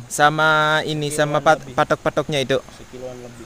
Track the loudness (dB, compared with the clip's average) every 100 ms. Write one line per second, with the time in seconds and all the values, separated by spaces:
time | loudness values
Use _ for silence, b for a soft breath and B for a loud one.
0 | -4 2 2 4 2 4 2 0 -2 -4
1 | -4 -2 0 2 2 2 0 -2 0 0
2 | -2 -4 -2 -2 0 -2 -4 -20 -18 -14
3 | -14 -14 -16 -18